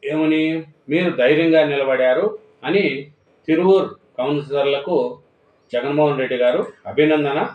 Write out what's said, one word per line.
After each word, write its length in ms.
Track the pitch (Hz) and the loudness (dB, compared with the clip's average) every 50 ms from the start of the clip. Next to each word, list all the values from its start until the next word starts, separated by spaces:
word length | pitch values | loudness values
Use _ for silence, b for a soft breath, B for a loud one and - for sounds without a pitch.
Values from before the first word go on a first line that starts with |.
| - | -6
ఏమని? 600 | 143 151 156 156 156 156 156 156 160 160 165 160 - _ _ _ - | -4 -2 -2 0 0 0 0 0 -2 -4 -6 -8 -10 _ _ _ -4
"మీరు 220 | 143 165 180 175 | -2 -2 -2 -2
ధైర్యంగా 540 | - 123 123 127 151 151 165 165 160 160 151 | 0 2 2 4 4 4 4 4 4 4 4
నిలబడారు" 720 | 147 143 139 135 135 131 127 127 127 127 147 - 143 - - - _ _ _ - | 4 0 -2 0 0 0 2 2 2 2 2 0 -2 -4 -6 -18 _ _ _ -6
అని 480 | 135 160 196 196 151 135 135 147 - _ _ _ _ _ _ _ | -2 0 0 0 0 -2 -6 -10 -14 _ _ _ _ _ _ _
తిరువూరు 500 | - 156 160 180 190 196 190 156 - - _ _ _ _ - | -2 0 2 4 4 4 4 2 -2 -8 _ _ _ _ -6
కౌన్సిలర్లకు 1000 | 123 139 147 147 143 127 139 143 139 143 139 139 143 - 175 143 123 123 - - _ _ _ _ _ _ _ _ _ _ - | -4 -2 -2 -4 -4 -4 -2 -2 0 0 0 -2 -2 -2 -2 -2 -2 -2 -6 -12 _ _ _ _ _ _ _ _ _ _ -6
జగన్మోహన్ 460 | 120 127 139 143 147 151 147 139 131 | -6 -4 -2 0 2 2 2 2 -2
రెడ్డి 180 | 131 123 127 | -4 -4 -2
గారు 300 | 120 123 123 123 175 - - - _ _ | 0 0 0 2 0 -2 -4 -8 _ _
అభినందన 640 | 104 104 131 151 156 156 151 147 143 135 151 - 247 - | -8 0 2 2 2 2 2 0 -2 -2 -2 -4 -6 -8